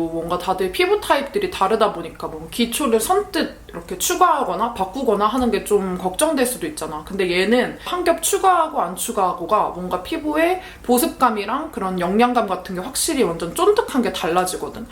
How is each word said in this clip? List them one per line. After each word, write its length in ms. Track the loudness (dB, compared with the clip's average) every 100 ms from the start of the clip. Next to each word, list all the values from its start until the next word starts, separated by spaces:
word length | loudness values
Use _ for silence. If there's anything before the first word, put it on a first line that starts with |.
| -2
뭔가 280 | -4 -4 -2
다들 360 | -2 -2 -2
피부 260 | 0 2 2
타입들이 500 | 2 0 0 -2 -2
다르다 440 | 0 2 4 2
보니까 340 | 0 -8 -10 -10
뭔가 220 | -10 -8
기초를 500 | -2 -2 0 2 2
선뜻 580 | 4 2 0 -2 -4 -6 -16
이렇게 280 | -14 -10 -4
추가하거나 760 | -2 4 4 4 0 -2 -2
바꾸거나 520 | -2 -4 -2 0 2 2
하는 240 | 2 0
게 120 | 0
좀 340 | 2 2 2 -2
걱정될 480 | -4 0 2 2 0
수도 200 | -2 -6
있잖아. 360 | -6 -8 -8 -6
근데 240 | -2 0
얘는 460 | 2 4 4 2 -4 -6
한 180 | -2
겹 180 | 0 0
추가하고 580 | 0 2 4 4 2 0
안 140 | -2 -4
추가하고가 760 | -4 0 0 0 0 2 2
뭔가 320 | -2 -4 -4
피부의 580 | -4 -4 -2 2 2 2 -4 -8
보습감이랑 880 | 2 2 2 2 2 2 -2 -4 -4
그런 280 | -6 -4 -2
영양감 480 | 0 4 4 4 0
같은 280 | -2 -6 -8
게 60 |
확실히 420 | -6 -4 -2 2
완전 300 | 0 0 -4
쫀득한 480 | 2 4 4 2 0
게 100 | 0
달라지거든. 760 | 0 0 0 0 -2 -8 -10 -14